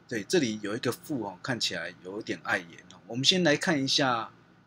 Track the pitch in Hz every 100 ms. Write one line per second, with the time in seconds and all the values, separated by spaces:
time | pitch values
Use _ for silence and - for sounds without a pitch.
0 | - 117 98 185 127 107 104 113 127 -
1 | - 143 104 90 - 120 - 90 85 90
2 | 90 104 113 92 98 107 85 82 - -
3 | - 120 139 185 170 151 - 151 135 -
4 | 135 117 107 - - -